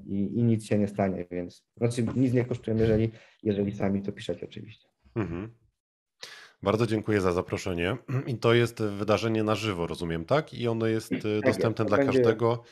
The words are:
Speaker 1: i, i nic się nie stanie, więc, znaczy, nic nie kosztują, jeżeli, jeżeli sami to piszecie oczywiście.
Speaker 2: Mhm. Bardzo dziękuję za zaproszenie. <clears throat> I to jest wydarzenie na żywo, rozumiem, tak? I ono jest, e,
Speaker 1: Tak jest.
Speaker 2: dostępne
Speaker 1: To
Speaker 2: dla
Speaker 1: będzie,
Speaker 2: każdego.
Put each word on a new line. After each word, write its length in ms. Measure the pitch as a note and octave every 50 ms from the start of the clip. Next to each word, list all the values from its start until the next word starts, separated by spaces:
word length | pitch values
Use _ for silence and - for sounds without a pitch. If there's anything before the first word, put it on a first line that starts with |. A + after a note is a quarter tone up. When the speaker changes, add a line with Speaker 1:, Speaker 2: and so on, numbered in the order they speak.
| -
Speaker 1:
i, 340 | - G2 G2 G2+ G2 G2+ A#2
i 40 | A#2+
nic 220 | A#2 A2+ A2 A2
się 140 | - A2 G#2
nie 80 | G#2 G2+
stanie, 380 | - - G2+ G2 F#2 F2+ F2+ -
więc, 340 | F2 F2+ F2 F2+ - - _ _ _ -
znaczy, 280 | A#2 A#2 A#2+ B2 A#2 A2 -
nic 180 | A#2+ C3+ B2+ A#2+
nie 120 | B2+ A#2
kosztują, 320 | B2 - - - - A2 A2
jeżeli, 340 | A2+ A2+ A2 G#2+ A2+ A2+ - - - - _ _ -
jeżeli 280 | G#2+ G2+ G2 G2+ G2+
sami 300 | G2 - G2+ G2 G2 G2
to 100 | G2 G2+
piszecie 340 | G2+ - - - E3+ - -
oczywiście. 420 | - - - - A2 A2+ - _ _ _ _ _ _ -
Speaker 2:
Mhm. 360 | A#2 G2+ E2+ E2 F2 G2+ A#2 - _ _ _ _ _ _ _ _ _ _ _ _ _ - - - - - - _ _ -
Bardzo 240 | G2 G#2 G#2+ A#2+ G2+
dziękuję 340 | A2 G#2+ F#2+ - G#2+ G#2
za 120 | F#2 F#2 F2
zaproszenie. 640 | F2+ F2+ - G#2 F#2+ - G2+ F2+ E2+ E2+ F2+ B2 B2+ - -
<clears throat> 180 | C3 B2 - D3
I 100 | B2+ G2+
to 160 | - A#2 A#2
jest 300 | A#2+ A#2+ A2+ A#2 - A2
wydarzenie 600 | G#2 G2+ G2 G#2 G2+ G#2+ F#2+ G#2+ A2+ A2 A2 G#2+
na 120 | G#2+ A2
żywo, 320 | G2 G#2+ A2 F#2+ E2+ E2+ E2
rozumiem, 380 | E2 D#2 F2 E2 E2 E2 E2
tak? 280 | - B2+ D3+ D3+ - -
I 140 | A#2 A#2+ A#2
ono 200 | A2+ A2+ A2+ A2+
jest, 240 | A2 A2 - -
e, 40 | - -
Speaker 1:
Tak 80 | -
jest. 200 | G#2+ G#2+ G#2+ -
Speaker 2:
dostępne 400 | C3 - - - A#2 A2 - A2
Speaker 1:
To 40 | G2+
Speaker 2:
dla 80 | G2+ C3+
Speaker 1:
będzie, 220 | C#3 C3 A#2 C3
Speaker 2:
każdego. 440 | B2 A#2 A2 A2 A#2 A2+ A#2+ A#2+ - -